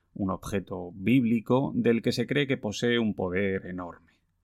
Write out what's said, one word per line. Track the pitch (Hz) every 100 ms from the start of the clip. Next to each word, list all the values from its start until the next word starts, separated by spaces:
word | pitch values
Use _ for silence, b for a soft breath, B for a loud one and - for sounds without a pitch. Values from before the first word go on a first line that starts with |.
| _
un | - 98
objeto | 90 - 101 - 92 90
bíblico | 92 98 135 113 117 104 127 139
del | - 117 117
que | 120
se | 117 117
cree | 139 135
que | 127
posee | 107 101 120 120
un | 110
poder | - 92 90 101 95
enorme. | 90 92 87 - _ _ _ _